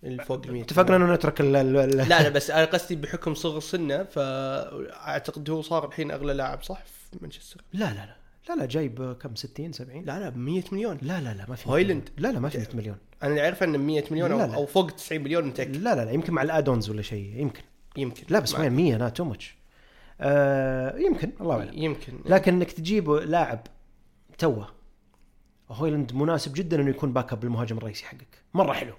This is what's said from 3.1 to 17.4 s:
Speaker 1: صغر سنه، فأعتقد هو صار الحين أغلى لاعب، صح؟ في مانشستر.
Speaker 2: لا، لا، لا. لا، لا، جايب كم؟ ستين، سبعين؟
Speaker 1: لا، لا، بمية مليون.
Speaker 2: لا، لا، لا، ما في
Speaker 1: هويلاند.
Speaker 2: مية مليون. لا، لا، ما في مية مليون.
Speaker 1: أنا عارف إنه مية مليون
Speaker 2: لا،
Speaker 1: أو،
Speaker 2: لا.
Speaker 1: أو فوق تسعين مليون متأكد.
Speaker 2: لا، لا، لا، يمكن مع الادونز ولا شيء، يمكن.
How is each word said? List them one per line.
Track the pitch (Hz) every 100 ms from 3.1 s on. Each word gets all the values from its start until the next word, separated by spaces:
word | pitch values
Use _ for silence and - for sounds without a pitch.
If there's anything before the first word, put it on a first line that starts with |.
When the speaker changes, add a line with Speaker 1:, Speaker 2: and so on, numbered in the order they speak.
| 170 -
Speaker 1:
صغر | 160 165 151
سنه، | 151 185 160 139
فأعتقد | 190 - 135 131 135 139 - 147 131 - - 143 139 151 147
هو | 160
صار | 156 165 147
الحين | - 151
أغلى | 147 143
لاعب، | 139 135 135
صح؟ | - 190
في | - - - 180
مانشستر. | 165 - - - -
Speaker 2:
لا، | 185
لا، | 208
لا. | 101 101 - - _ -
لا، | 339
لا، | 131
جايب | 135 147 117 127
كم؟ | 123 139
ستين، | 110 123 - 156
سبعين؟ | 151 131 131
Speaker 1:
لا، | 151 151
لا، | 196
بمية | 127 123 180 180
مليون. | 196 226 151
Speaker 2:
لا، | 131 180
لا، | 127
لا، | 104 104
ما | 127
في | -
Speaker 1:
هويلاند. | 135 190 160
Speaker 2:
مية | - -
مليون. | 208
لا، |
لا، | 247
ما | 135
في | 143
مية | 110
مليون. | 117 107 101 - -
Speaker 1:
أنا | - 147
عارف | 151 185
إنه | 180 147
مية | 143 156 147
مليون | 156 175
Speaker 2:
لا، | 220
Speaker 1:
أو، | 165
Speaker 2:
لا. |
Speaker 1:
أو | 120 143
فوق | 190 180
تسعين | - - 160
مليون | 139 170
متأكد. | 147 120 127 139
Speaker 2:
لا، | 214
لا، | 214
لا، | 113
يمكن | 135 165
مع | 165
الادونز | 147 160 139 123 104
ولا | 107
شيء، | 101 107 98
يمكن. | 113